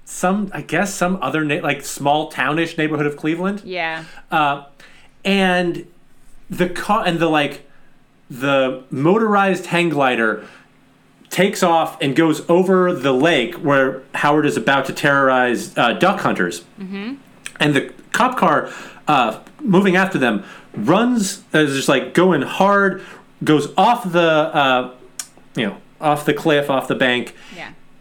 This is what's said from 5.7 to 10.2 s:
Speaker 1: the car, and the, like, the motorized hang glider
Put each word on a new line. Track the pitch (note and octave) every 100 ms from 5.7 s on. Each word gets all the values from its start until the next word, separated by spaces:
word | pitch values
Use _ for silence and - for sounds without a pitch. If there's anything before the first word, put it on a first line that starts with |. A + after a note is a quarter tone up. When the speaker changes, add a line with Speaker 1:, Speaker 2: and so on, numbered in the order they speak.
| F3 - - - - - - -
Speaker 1:
the | F#3 F3+
car, | - - G#3 F3+
and | E3+
the, | E3
like, | D#3 D3 - - - - - _ _ -
the | C3 C3+ C#3 C3 C3 -
motorized | B2+ D3+ G#3+ A3+ G3+ G3 F3 -
hang | E3+ F3
glider | D3 C3 A#2+